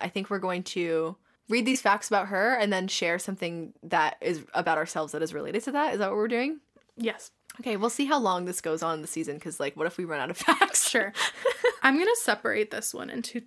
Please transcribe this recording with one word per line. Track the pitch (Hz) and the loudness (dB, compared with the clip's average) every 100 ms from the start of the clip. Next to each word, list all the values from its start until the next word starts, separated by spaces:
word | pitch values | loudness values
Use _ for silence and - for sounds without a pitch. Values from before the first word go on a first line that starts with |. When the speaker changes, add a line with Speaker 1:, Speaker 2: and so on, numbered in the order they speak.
Speaker 1:
I | 180 | -6
think | 202 196 | -4 -4
we're | 196 | -2
going | 185 180 | -2 -2
to | 180 180 170 160 160 196 _ _ - | -4 -2 0 2 0 -6 _ _ -2
read | 233 262 | 2 2
these | 262 | 4
facts | 202 208 - | 4 4 2
about | 202 196 | 0 2
her | 190 220 | 2 2
and | 247 208 | 2 2
then | 185 190 | 2 0
share | - 170 175 | 0 0 0
something | - 190 170 170 160 - | -2 -4 -6 -6 -10 -14
that | 170 165 151 - | 0 2 2 0
is | 165 160 - | -2 -2 -2
about | - 170 156 | 0 2 2
ourselves | 170 165 151 | 0 -4 -4
that | 151 | -4
is | 160 | -4
related | 151 151 202 | -4 -4 -4
to | 277 | -2
that. | 285 302 | 0 0
Is | 202 | 0
that | 196 | 0
what | 202 | 0
we're | 220 | 0
doing? | 233 277 311 _ _ _ - | 0 -2 -4 _ _ _ -6
Speaker 2:
Yes. | 226 - - _ - - | -4 -4 -10 _ -20 -8
Speaker 1:
Okay, | 240 208 | -4 0
we'll | 233 | 0
see | 254 277 | 2 2
how | 294 | 4
long | 208 180 180 | 2 2 -2
this | 175 | -4
goes | 165 160 | -2 0
on | 165 160 | 0 -2
in | |
the | 151 | -4
season, | 160 156 147 | -6 -6 -6
'cause, | 160 - | -8 -4
like, | 143 151 | -4 -2
what | 165 | -4
if | - | -2
we | |
run | 170 151 | -4 -4
out | 135 | -4
of | - | 0
<laughs> | - | 2
facts? | - - - - | 4 4 4 4
Speaker 2:
Sure. | 233 202 - - - 508 | 2 0 -2 -4 -2 -2
Speaker 1:
<laughs> | - 480 - | 2 0 4
Speaker 2:
I'm | 269 285 | 4 6
gonna | 392 480 | 4 2
separate | - 208 - 107 214 | 2 0 0 0 -2
this | - - | -4 -4
one | - - | -4 -8
into | - - 240 | -8 -8 -8